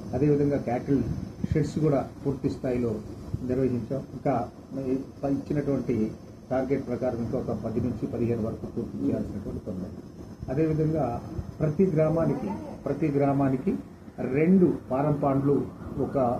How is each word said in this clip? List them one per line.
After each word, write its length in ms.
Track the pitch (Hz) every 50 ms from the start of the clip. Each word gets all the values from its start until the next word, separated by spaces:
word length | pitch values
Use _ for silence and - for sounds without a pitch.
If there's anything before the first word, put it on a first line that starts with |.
| - - -
అదేవిధంగా 440 | 127 143 151 147 139 143 143 143 135
క్యాటిల్ 460 | - - 120 127 - - 143 131 113 - - - - - - - - - -
షెడ్స్ 260 | 156 147 - - -
కూడా 300 | 151 156 143 131 117 - - - -
పూర్తి 240 | 135 135 - - 139
స్థాయిలో 460 | - - - 135 127 123 120 117 107 107 - - - - - - - - 135
నిర్వహించాం. 600 | 123 123 127 135 123 120 120 110 - 135 135 139 - -
ఇంకా 360 | 127 - 147 131 117 117 - - - - - 127 135 135 131 127 - - - - - - 139
ఇచ్చినటువంటి 800 | 139 135 - - 147 147 143 143 139 123 120 - 123 110 107 110 - - - - - - - -
టార్గెట్ 360 | 127 131 131 127 139 123 - 123
ప్రకారం 300 | 123 113 127 127 117 117
ఇంకొక 340 | 117 117 - 127 113 123
పది 300 | 120 113 - 113 110 120
నుంచి 260 | 120 127 113 - - -
పదిహేను 360 | - 117 120 113 117 113 104
వరకు 220 | - - - -
పూర్తి 420 | - - 127 113 92 - - 139 139
చేయాల్సినటువంటి 580 | 131 - 107 - - 101 95 - 92 - -
పనులు. 200 | - 95 92 90 - - - - - - - - - - - - -
అదేవిధంగా 720 | - 143 160 156 156 151 156 156 156 160 - - 117 117 - - - - - - - -
ప్రతి 260 | 156 156 151 - 196
గ్రామానికి, 680 | 185 151 156 156 156 156 165 160 147 139 - - 202 202 - - - - - -
ప్రతి 220 | - 143 139 160 156
గ్రామానికి 680 | 139 139 143 139 139 139 139 135 135 131 - 190 262 - - - - - - - - -
రెండు 580 | 127 123 127 143 156 170 190 196 175 151 123 - - -
పారం 280 | - 135 143 151 143 139 147
పాండ్లు, 440 | 143 135 139 135 143 143 123 - - - - - - - -
ఒక 180 | 135 - - - 127 120 107 101